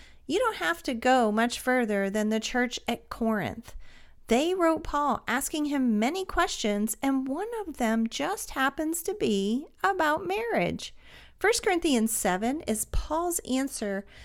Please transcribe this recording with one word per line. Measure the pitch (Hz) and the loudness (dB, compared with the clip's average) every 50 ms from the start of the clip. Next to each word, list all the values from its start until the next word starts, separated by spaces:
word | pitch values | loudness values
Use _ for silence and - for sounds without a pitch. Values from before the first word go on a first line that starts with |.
| - - - - - - | -20 -20 -20 -20 -8 -2
You | 285 392 | 0 0
don't | 508 466 427 - | 2 0 0 0
have | 359 330 339 330 - | -2 -2 -2 -2 -2
to | - 262 | -4 -4
go | 226 - 254 262 254 240 214 | 0 4 4 6 6 6 4
much | 208 220 226 240 240 - | 4 2 2 2 0 -2
further | - - 254 254 240 214 208 196 196 196 | -2 0 2 2 2 2 2 0 0 0
than | 196 214 214 214 | 0 0 0 2
the | 214 220 | 0 0
church | 220 - - 247 247 247 - - - - | -2 -2 0 0 0 0 -2 -6 -4 -4
at | 240 - - - | -6 -6 -6 -14
Corinth. | - - 240 226 220 208 175 107 - - 233 - - - - - - - - - - - - - | -6 -2 0 0 0 0 -2 -4 -6 -8 -12 -14 -14 -14 -14 -14 -18 -20 -20 -20 -20 -20 -2 0
They | 226 240 294 339 370 | 2 2 2 2 2
wrote | 381 339 330 320 311 330 | 2 4 2 2 2 -2
Paul | - - 294 294 285 233 - - - | -2 -2 0 2 2 0 -2 -2 -2
asking | 220 262 269 - - 311 294 | -2 -2 -2 -2 -2 -2 -2
him | 294 285 277 262 247 220 208 | 0 0 2 2 2 2 4
many | 220 254 330 381 381 | 2 0 0 -2 -6
questions, | - - - 339 - - - - 214 208 208 208 220 - - | -2 0 2 2 2 0 -2 0 0 0 0 0 -2 -2 -2
and | - 269 269 269 262 262 | 0 0 0 0 0 -2
one | 262 311 403 453 480 453 403 | -4 -4 -4 -4 -4 -6 -6
of | 339 285 - | -8 -4 -2
them | 247 220 220 226 226 226 | 0 2 2 2 0 0
just | - - 277 320 403 440 - - | -2 -4 -4 -2 -2 -4 -6 -8
happens | - 285 269 269 269 - 311 311 330 320 - | -2 0 0 0 0 0 -2 -2 -2 -2 -2
to | - 403 | -4 -4
be | 415 403 240 214 196 196 202 220 254 302 - - _ - | 0 0 2 2 2 2 2 0 -2 -2 -6 -10 _ 0
about | 381 392 370 320 302 302 320 392 349 | 0 2 2 2 2 2 0 0 -2
marriage. | 381 415 453 480 415 226 175 175 - - - - - - - - - - - - - - | -2 -2 -2 0 0 0 0 0 -2 -4 -8 -12 -14 -18 -20 -20 -20 -20 -20 -20 -12 0
First | - 392 466 - - | 2 2 2 2 2
Corinthians | 427 370 339 339 339 269 233 220 226 - | 2 2 2 2 2 4 4 2 2 0
seven | - - 202 180 185 208 233 269 320 - - | 0 0 0 0 2 0 -2 -2 -2 -2 -2
is | 220 220 - | -2 -2 -2
Paul's | - - - - - 302 320 349 359 339 - - - | 0 0 -2 0 0 -2 0 0 0 -2 -2 -2 -2
answer | 247 262 269 269 - - 226 202 196 196 202 - - - - | -2 0 0 -2 -4 -4 -4 -4 -4 -4 -6 -8 -16 -18 -16